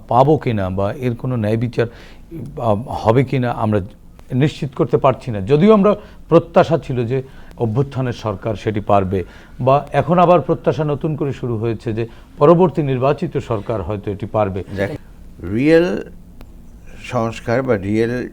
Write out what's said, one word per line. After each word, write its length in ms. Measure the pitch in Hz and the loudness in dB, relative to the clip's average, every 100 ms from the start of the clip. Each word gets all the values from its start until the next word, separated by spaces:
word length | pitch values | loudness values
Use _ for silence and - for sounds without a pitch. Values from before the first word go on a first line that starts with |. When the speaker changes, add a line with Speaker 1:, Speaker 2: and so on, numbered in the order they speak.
| - | 0
Speaker 1:
পাবো 300 | 120 139 156 | 4 4 4
কিনা 320 | 127 107 92 | 0 -2 -2
বা 240 | 95 98 | -2 -2
এর 220 | 120 123 117 | -2 -4 -4
কোনো 200 | 131 123 | -4 -2
ন্যায় 220 | 104 113 | 0 0
বিচার, 300 | 120 123 113 - - - - 165 - 147 | -2 -2 -4 -6 -20 -20 -16 -14 -12 -6
আহ, 260 | 117 101 - | 0 0 -2
হবে 360 | 95 104 120 | 0 2 4
কিনা 280 | 127 135 120 | 2 0 -2
আমরা 300 | 117 113 104 92 - - - - | -2 0 0 -2 -12 -20 -20 -6
নিশ্চিত 420 | 127 151 - 143 - | 0 0 -2 -8 -4
করতে 220 | 160 - | 0 2
পারছি 340 | 139 - - | 2 0 -4
না। 100 | 101 | -8
যদিও 320 | 95 147 202 | 0 4 6
আমরা 220 | 214 196 202 - - - | 6 4 0 -6 -20 2
প্রত্যাশা 480 | 165 170 196 170 160 | 2 4 2 2 0
ছিল 280 | - 127 117 | -2 -4 -2
যে 180 | 131 131 - - - | -4 -6 -14 -20 -6
অভ্যুত্থানের 560 | 117 107 139 127 131 | -2 0 -2 -2 -4
সরকার 420 | 113 107 98 117 101 | -4 -6 -6 -6 -4
সেটি 240 | 120 104 | -4 -4
পারবে, 440 | 101 101 95 95 87 - - - | 2 2 2 -2 -4 -12 -20 -4
বা 280 | 127 139 143 | 2 2 2
এখন 280 | 143 135 175 | -2 2 4
আবার 220 | 170 175 | 6 4
প্রত্যাশা 420 | - 156 170 147 | 2 -2 0 -2
নতুন 320 | 151 143 160 143 | -2 -2 -4 -4
করে 180 | 143 | -4
শুরু 240 | 123 127 113 | -4 -4 -4
হয়েছে 360 | 117 110 123 | -4 -4 -6
যে 140 | 110 113 - - - | -6 -6 -10 -20 2
পরবর্তী 460 | 143 170 180 165 | 6 6 4 2
নির্বাচিত 540 | 143 131 135 147 160 139 | -2 0 0 0 -4 -6
সরকার 440 | - 107 101 110 | -4 -6 -4 -6
হয়তো 300 | 90 104 98 | -4 -6 -6
এটি 140 | 95 104 | -8 -4
পারবে। 380 | 110 101 95 87 98 | -2 -2 -2 -8 -4
Speaker 2:
দেখ, 220 | 98 - - - - - 85 | -4 -6 -14 -20 -20 -14 -6
রিয়েল 500 | 107 143 165 175 196 - - - - - - - - - - | -2 4 4 4 -2 -10 -18 -20 -20 -20 -20 -20 -20 -20 -18
সংস্কার 600 | - 123 113 113 - 117 | -8 -4 -4 -6 -4 -2
বা 140 | 131 107 | 0 -2
রিয়েল 520 | 98 107 117 123 - | 0 0 0 -2 -8